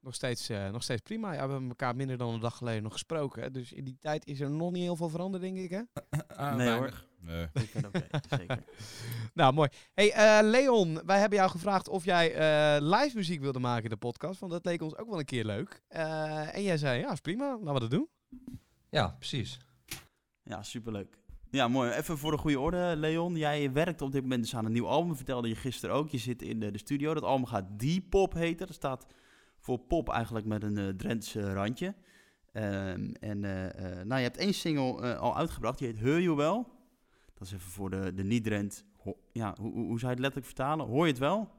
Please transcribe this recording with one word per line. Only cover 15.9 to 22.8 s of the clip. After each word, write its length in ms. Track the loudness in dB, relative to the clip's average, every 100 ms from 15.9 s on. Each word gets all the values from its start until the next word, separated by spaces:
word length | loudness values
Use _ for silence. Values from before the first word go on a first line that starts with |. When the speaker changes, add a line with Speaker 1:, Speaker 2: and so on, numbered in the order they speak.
| -6 -4 -2 -4 -4 -4 -4
Speaker 1:
en 60 |
jij 140 | 0 2
zei, 220 | 2 0
"Ja, 120 | 0
is 80 | -4
prima. 380 | -4 -4 -4 -4
Laten 160 | -2
we 60 | 0
dat 100 | 2
doen." 180 | 0 0 _ _ -18 -14 -16 _ _ _
Speaker 4:
Ja, 180 | 0 0 -2
precies. 400 | -6 -4 -4 -8 -18 _ _ -16 -16 _ _ _
Speaker 3:
Ja, 200 | -12 -10
superleuk. 560 | -8 -8 -6 -6 -8 _ _ -20 -4
Ja, 180 | 2 4
mooi. 220 | 4 4
Even 280 | 0 -2 -2
voor 120 | 0
de 60 | 0
goede 240 | 2 2
orde, 340 | 2 0